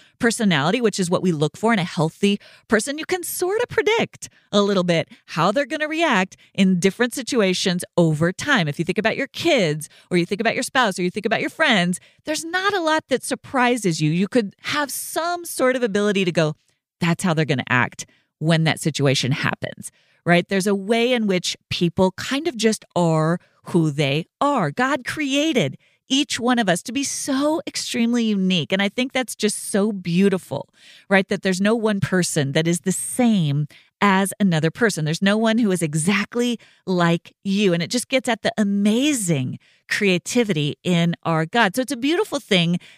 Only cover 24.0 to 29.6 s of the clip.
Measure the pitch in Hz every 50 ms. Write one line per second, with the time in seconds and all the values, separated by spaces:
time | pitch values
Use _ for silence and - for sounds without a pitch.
24 | 151 135 139 156 - - _ - 269 285 285 247 175 143 147 - 247 262 294 262
25 | 240 - - 311 302 269 269 285 294 320 - 233 156 131 - - _ _ _ _
26 | _ - 254 269 294 - - - 226 247 247 240 226 185 170 175 - - 226 277
27 | 277 - - - - 302 269 262 285 302 311 330 - 302 - - - - - 240
28 | 233 233 240 240 226 220 208 196 185 185 185 170 139 - 190 190 196 202 - -
29 | 247 - - 262 254 - - - - 208 - -